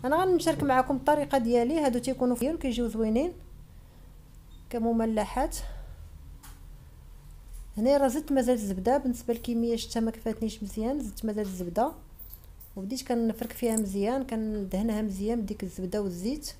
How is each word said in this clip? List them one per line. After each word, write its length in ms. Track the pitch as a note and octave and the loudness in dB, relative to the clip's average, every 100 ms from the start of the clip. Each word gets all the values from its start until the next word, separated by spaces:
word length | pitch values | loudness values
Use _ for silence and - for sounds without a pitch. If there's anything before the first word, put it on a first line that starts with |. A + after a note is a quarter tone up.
انا 120 | B3+ D#4 | 2 4
غنشارك 460 | F#4+ F4+ D#4+ D#4 | 6 4 4 2
معكم 340 | C#4+ C4 B3+ C4+ | 4 4 4 2
الطريقه 420 | - D4 C#4+ C4+ | 4 4 4 2
ديالي. 420 | A#3 A#3+ A#3+ D#4+ | 6 4 4 4
هادو 180 | C#4+ A#3+ | 4 2
تيكونوا 380 | A#3+ B3+ B3+ A#3+ | -2 0 2 2
فيهم 200 | B3+ E4 | 0 0
كيجيو 320 | C#4 A3+ A#3+ | -2 0 0
زوينين 440 | A3 A3 A3+ E4+ - - - - - - - - - - - - - - | 0 2 2 2 -4 -16 -18 -18 -20 -20 -20 -20 -20 -20 -20 -18 -18 -8
كمملحات. 840 | A#3+ A3+ A3+ A3+ G#3+ G3+ B3 D#4 - - - - - - - - - - - - - - - - - - - - - - - | -2 2 2 2 0 0 0 0 -2 -8 -10 -12 -14 -16 -16 -16 -16 -18 -18 -18 -18 -18 -20 -18 -18 -18 -18 -16 -14 -10 0
هنا 200 | A#3 C#4+ | 4 6
راه 120 | C4+ | 6
زدت 240 | C4+ D4+ | 2 2
مازال 220 | C4+ A#3+ | 4 4
الزبده، 440 | A#3+ G3+ F#3 G3 C#4+ | 2 2 0 4 4
بالنسبه 360 | C4+ A#3 - | 2 -2 -2
للكميه 420 | A#3 B3 A#3 A#3 A#3 | -2 0 0 2 0
شتها 240 | - A#3 | -2 0
ما 100 | A3+ | 0
كفاتنيش 520 | A3 A3+ A3 A3+ G#3+ | -2 -6 -2 -4 -4
مزيان، 380 | G3+ G#3+ A3 C#4+ | -6 -2 -2 -2
زدت 240 | A3+ - | -4 -4
مازال 200 | A3 G#3+ | -4 -2
الزبده 480 | G3+ F3+ F3 F3+ C4+ - - - - - - - - - | -4 -4 -2 0 0 -2 -18 -18 -18 -18 -20 -20 -16 -10
وبديت 320 | G3 B3+ B3+ | -6 -6 -2
كنفرك 440 | A#3 A3+ G#3+ A3+ | 0 0 0 -6
فيها 240 | - A#3+ A3 | -2 0 2
مزيان، 480 | G3+ G3 G3+ C4 | 0 0 0 0
كندهنها 760 | C4+ A3+ A3 G#3+ F#3+ F#3+ A3+ G#3+ | -2 -4 -4 -4 -4 -2 0 0
مزيان 380 | G#3+ F#3+ G#3 A#3+ | -2 -2 -2 -2
بديك 220 | G3 G#3 | -4 -6
الزبده 400 | F#3 F3+ F#3 G#3+ | -8 -6 -4 -2
والزيت. 500 | G3+ F3 G3+ D4 - | -2 -4 -4 -4 -8